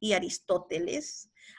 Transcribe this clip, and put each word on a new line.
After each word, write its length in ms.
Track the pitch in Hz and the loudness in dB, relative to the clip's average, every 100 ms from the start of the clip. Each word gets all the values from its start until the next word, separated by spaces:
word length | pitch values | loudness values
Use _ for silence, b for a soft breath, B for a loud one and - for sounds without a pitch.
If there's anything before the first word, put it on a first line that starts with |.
y 120 | 214 | 2
Aristóteles, 1200 | 185 180 - - 180 - 160 175 294 - - - B B | 2 2 -6 0 0 2 -2 -2 -2 -4 -12 -16 B B